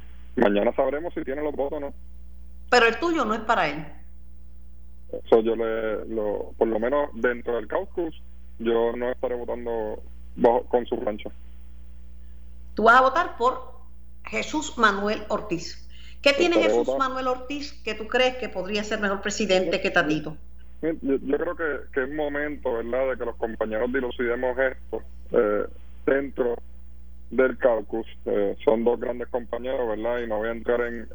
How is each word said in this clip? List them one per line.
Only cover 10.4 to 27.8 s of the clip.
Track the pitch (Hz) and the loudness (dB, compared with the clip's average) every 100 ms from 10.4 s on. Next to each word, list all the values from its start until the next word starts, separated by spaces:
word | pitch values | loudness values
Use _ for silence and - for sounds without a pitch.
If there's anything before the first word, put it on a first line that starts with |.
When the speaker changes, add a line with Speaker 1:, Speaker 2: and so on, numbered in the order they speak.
| 120 123 | 6 6
Speaker 1:
con | - 123 117 | 4 2 2
su | 117 | -2
plancha. | - 104 104 - - - - - - - - - - - - - - | -2 -4 -6 -10 -10 -10 -10 -10 -10 -10 -10 -10 -10 -10 -10 -10 -8
Speaker 2:
Tú | - | 4
vas | 214 247 | 8 10
a | |
votar | 262 269 349 - | 8 4 0 2
por | 240 - - - - - - - | 0 0 -6 -10 -10 -12 -12 -10
Jesús | - 214 208 302 285 - | -6 -4 -2 -2 -4 4
Manuel | 220 196 208 220 - | 4 4 0 -2 -2
Ortiz. | 208 - 165 - - - - - - | -4 -2 -4 -4 -10 -10 -10 -10 2
¿Qué | 277 | 4
Speaker 1:
Yo | 554 | 6
Speaker 2:
tiene | 349 339 | 4 6
Speaker 1:
estaré | 214 | 6
Speaker 2:
Jesús | 233 254 | 4 4
Speaker 1:
votando. | 269 262 262 | 2 0 0
Speaker 2:
Manuel | 262 | -2
Ortiz | 254 254 285 285 - | -2 -4 -8 -8 -8
que | - | -6
tú | 214 220 | -6 -2
crees | 247 254 254 | 4 4 2
que | 214 | -6
podría | 190 180 208 | -6 -2 -2
ser | 208 214 | -2 0
mejor | 202 202 | 0 0
presidente | 208 202 208 185 185 180 | -2 -2 4 4 4 2
que | 190 | 2
Tatito? | 180 151 156 156 160 - - - - | 2 4 0 -2 -8 -10 -10 -12 -4
Speaker 1:
Yo, | 156 156 | -4 -2
yo | 131 135 127 147 | 0 0 0 0
creo | 165 175 | 0 -2
que, | 160 131 101 | -2 -4 -4
que | 139 | -2
es | 131 | -2
momento, | 151 147 143 147 139 127 | -2 -2 -2 -4 -4 -2
¿verdad?, | 117 117 123 135 | -2 -2 0 0
de | 120 | 0
que | 117 | -4
los | 113 | -4
compañeros | 117 110 110 110 123 | -4 -2 -2 0 0
dilucidemos | 135 123 110 123 120 127 123 | 0 -2 -2 0 2 0 2
esto, | 131 131 - 110 - - - | 2 0 -6 -6 -6 -10 0
eh, | 120 107 104 - - - - - | 4 4 2 0 -6 -12 -4 2
dentro | 139 139 120 123 120 - - - - - - - | 2 0 -2 -2 -2 -6 -12 -12 -12 -12 -10 -4
del | 117 131 123 | 4 4 4
caucus. | 131 113 | 4 4